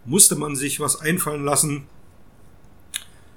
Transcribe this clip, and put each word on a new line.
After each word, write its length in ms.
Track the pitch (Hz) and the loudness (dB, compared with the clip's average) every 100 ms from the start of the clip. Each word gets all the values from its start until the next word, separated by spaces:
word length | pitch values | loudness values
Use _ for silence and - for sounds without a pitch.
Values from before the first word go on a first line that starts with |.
musste 320 | 117 185 - 147 | 2 6 6 4
man 180 | 147 | -2
sich 240 | 135 143 143 | -4 -4 -2
was 220 | 147 - | -2 -2
einfallen 440 | 156 170 151 147 | -2 -2 -2 -4
lassen, 420 | 143 143 151 147 - - - - - - - - - - - - - - - | 0 2 0 -2 -10 -20 -20 -20 -20 -20 -20 -20 -20 -20 -14 -14 -14 -20 -20